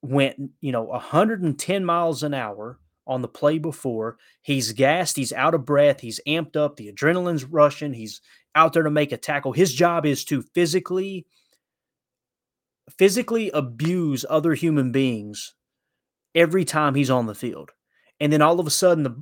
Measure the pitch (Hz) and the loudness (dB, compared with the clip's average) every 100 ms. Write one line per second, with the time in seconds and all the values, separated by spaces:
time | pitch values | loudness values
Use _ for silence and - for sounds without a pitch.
0 | 135 139 135 - 139 - 143 120 113 123 | -2 0 0 -2 -12 -10 -4 -4 -4 -8
1 | - 151 220 220 175 139 - 196 180 170 | 0 2 2 2 -2 -4 -4 -2 0 0
2 | 170 135 147 139 110 104 110 131 _ _ | 0 -2 -4 -4 -6 -10 -14 -16 _ _
3 | - 131 120 - 147 160 156 - 135 113 | -8 -6 -6 0 0 0 -2 -6 -6 -6
4 | 110 113 _ _ - 139 113 107 131 165 | -6 -10 _ _ -4 -2 -2 2 2 2
5 | 170 - 127 - 143 165 120 143 147 135 | -2 -4 -6 -2 0 0 0 4 4 2
6 | 120 110 - 160 160 151 147 147 104 104 | -4 -10 -4 -4 -4 -2 -4 -4 -16 -2
7 | 147 180 180 160 127 160 147 139 147 120 | 0 0 -2 -4 -2 4 4 4 -8 -8
8 | 110 - _ _ _ 151 160 165 156 147 | -12 -16 _ _ _ 4 4 4 2 2
9 | 147 117 - 143 135 131 185 123 170 170 | 0 -2 -6 -4 -2 2 2 4 2 2
10 | 151 147 - 139 - - 175 175 - 185 | 0 -2 -2 -6 -4 -2 0 0 -2 -4
11 | 196 190 - _ _ _ _ _ _ _ | -6 -10 -14 _ _ _ _ _ _ _
12 | _ _ _ _ _ _ _ _ _ - | _ _ _ _ _ _ _ _ _ 2
13 | 190 196 240 226 208 151 131 117 156 180 | 4 4 0 -2 -2 -2 -4 -4 -2 0
14 | 160 131 127 156 160 156 170 151 127 127 | 0 -2 -2 0 2 0 2 0 0 0
15 | 131 113 104 101 - - _ _ _ _ | 0 -2 -8 -14 -16 -20 _ _ _ _
16 | _ _ _ 165 170 185 170 156 151 135 | _ _ _ 2 2 2 0 0 0 2
17 | 131 127 113 101 123 92 78 _ _ _ | 2 0 0 -6 -10 -10 -14 _ _ _
18 | _ _ 147 151 151 175 156 - 185 165 | _ _ 0 4 4 4 0 2 4 4
19 | 139 120 | 0 -6